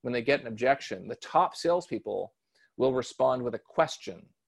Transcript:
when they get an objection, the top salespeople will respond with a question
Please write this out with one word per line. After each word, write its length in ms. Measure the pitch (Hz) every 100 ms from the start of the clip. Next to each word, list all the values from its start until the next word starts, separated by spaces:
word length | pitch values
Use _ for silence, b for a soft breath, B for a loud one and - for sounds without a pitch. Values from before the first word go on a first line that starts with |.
when 100 | 123
they 100 | 123
get 180 | 117 143
an 80 | 117
objection, 580 | 110 123 139 - 95 98
the 80 | 120
top 380 | - 156 185
salespeople 800 | - 165 175 - 110 107 98 - _ _ _ _ -
will 160 | 131
respond 520 | 127 120 - 131 127
with 100 | 120
a 60 | 110
question 640 | _ - 160 - - 87 - _